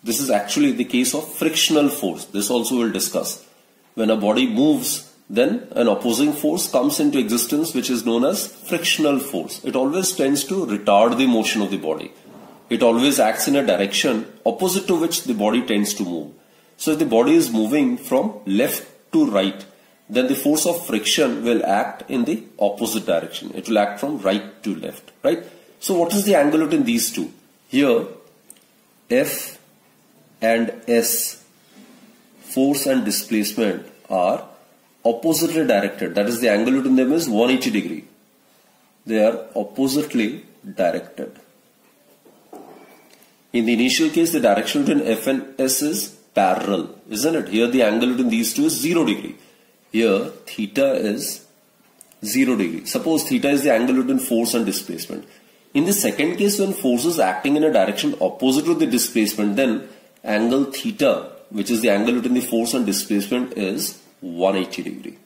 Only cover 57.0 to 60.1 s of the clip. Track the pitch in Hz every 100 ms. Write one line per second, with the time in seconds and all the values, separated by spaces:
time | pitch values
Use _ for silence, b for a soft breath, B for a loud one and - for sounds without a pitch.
57 | 160 160 95 - 139 147 156 165 95 101
58 | 101 - 92 - 131 135 156 160 151 117
59 | - 117 104 - 104 101 131 98 B B
60 | B